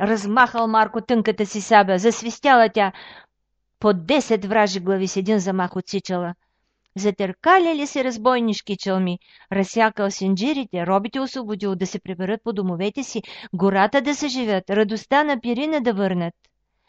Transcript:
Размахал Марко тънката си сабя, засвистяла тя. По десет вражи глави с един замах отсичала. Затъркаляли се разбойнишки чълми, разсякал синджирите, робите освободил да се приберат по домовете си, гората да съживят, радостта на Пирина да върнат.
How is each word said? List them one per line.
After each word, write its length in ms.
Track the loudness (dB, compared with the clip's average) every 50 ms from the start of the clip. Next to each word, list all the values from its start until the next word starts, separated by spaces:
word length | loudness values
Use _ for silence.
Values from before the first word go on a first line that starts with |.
Размахал 680 | 0 0 0 0 0 2 4 4 4 4 2 0 0
Марко 340 | 2 2 2 2 2 0 -4
тънката 460 | -2 0 0 2 2 0 0 -2 -4
си 140 | -4 -6 -8
сабя, 380 | -2 4 4 4 6 4 2 2
засвистяла 720 | 2 2 0 0 -4 -8 -8 0 4 6 6 6 6 4
тя. 240 | 4 2 0 0 -2 -8 -16 -20 -20 -20 -20 _ _ _ _ _ _ _ _ _ _ _
По 120 | 2 2
десет 520 | 2 2 0 0 0 0 2 0 0 -2 0
вражи 360 | 0 2 2 2 2 0 -2
глави 280 | -2 -2 0 0 -2 -2
с 80 | -2
един 220 | -2 0 2 0 2
замах 380 | 0 0 -2 -2 -2 -4 -4
отсичала. 580 | -8 -8 -6 -6 -6 -4 -4 -4 -4 -4 -6 -8 -12 _ _ _ _ _ _ _ _ _ _ -8
Затъркаляли 920 | -2 -2 -2 0 -2 -4 -4 -6 0 4 6 6 6 4 2 0 -2 -4
се 180 | -4 -2 -2 -2
разбойнишки 720 | -2 -4 0 0 2 2 2 0 0 -2 -4 -6 -8 -8
чълми, 420 | -6 -4 -2 -2 0 -2 -2 -4 -6 _ _ _ _ _ _
разсякал 580 | -2 -2 -2 0 0 2 2 2 2 0 -2 -2
синджирите, 760 | -2 -2 0 0 0 0 0 -2 -2 -4 -6 -6 -6 -4 0
робите 340 | 0 0 0 0 -2 -4 -6
освободил 540 | -6 -6 -6 -8 -8 -8 -6 -4 -4 -4 -2
да 120 | -2 -4
се 140 | -4 -6 -8
приберат 400 | -10 -10 -8 -6 -4 -4 -4 -4 -6
по 80 | -6
домовете 500 | -4 -4 -4 -4 -2 -2 -4 -4 -4 -6
си, 200 | -8 -8 -8 -10 -10 -10 -14 -20 -12 -10
гората 480 | -2 0 2 2 4 4 2 4 2 0
да 140 | 0 0 -2
съживят, 560 | -2 -4 -4 -4 -4 -2 0 -2 -2 -2 0
радостта 540 | 0 2 2 0 -2 -6 -2 0 0 2 2
на 160 | 0 -2 -2
Пирина 400 | -2 -4 -2 -2 -2 -2 -2 0
да 120 | 0 0
върнат. 420 | 0 0 0 0 0 -2 -4 -4 -8 _ _ _ _ _ _ _ _ _ _